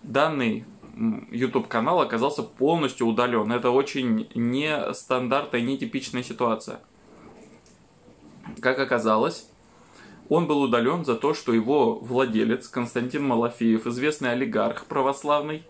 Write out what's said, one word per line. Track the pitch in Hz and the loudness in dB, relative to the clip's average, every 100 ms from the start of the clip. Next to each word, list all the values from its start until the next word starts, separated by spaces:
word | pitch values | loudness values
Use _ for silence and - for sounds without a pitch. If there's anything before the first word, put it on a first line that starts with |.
Данный, | - 120 156 147 117 110 - - - - | -2 0 2 2 0 -2 -8 -20 -20 -4
м, | 113 104 - | -2 -2 -6
YouTube | 117 127 127 113 | -4 0 0 0
канал | 117 127 175 | -2 2 2
оказался | 131 113 135 147 | 2 0 0 -2
полностью | 113 - 139 170 139 - 113 | -8 0 2 2 0 0 0
удалён. | 110 123 117 107 | 2 2 0 0
Это | 120 127 | 0 2
очень | 127 143 139 127 110 110 | 2 2 -2 0 -2 -2
нестандартная, | 117 117 131 151 147 - - - 127 123 135 147 120 | -4 -2 -2 -2 -2 -4 -6 -2 -2 0 -2 0 -2
нетипичная | 120 135 120 135 - 127 | -2 -4 -4 -6 -6 -8
ситуация. | 123 113 120 110 - - - _ - - - - - - - - _ _ - - - - - - | -8 -2 0 0 -6 -14 -16 _ -20 -20 -20 -20 -20 -20 -20 -20 _ _ -20 -20 -20 -20 -16 -2
Как | 127 131 | 0 0
оказалось, | 135 120 110 110 143 165 - - - - - - - - - | 0 2 4 4 2 -2 -16 -20 -20 -20 -20 -20 -20 -20 0
он | 156 160 | 2 4
был | 147 | 2
удалён | 135 117 117 170 135 | 4 4 2 0 0
за | 113 | 0
то, | 139 | 0
что | 147 - | -2 2
его | 113 110 147 117 110 | 2 4 4 4 2
владелец | 117 127 127 110 110 123 - | -2 0 2 2 2 0 -4
Константин | 131 120 123 123 147 139 | -6 -4 -4 -2 -2 0
Малафеев, | 117 117 - 117 110 120 | 2 0 0 2 2 0
известный | 120 147 151 131 | -2 -2 -2 -2
олигарх | 120 131 107 101 101 - | -2 0 0 0 -4 -6
православный | - 135 135 147 147 147 156 165 | -2 0 -2 0 0 0 -8 -12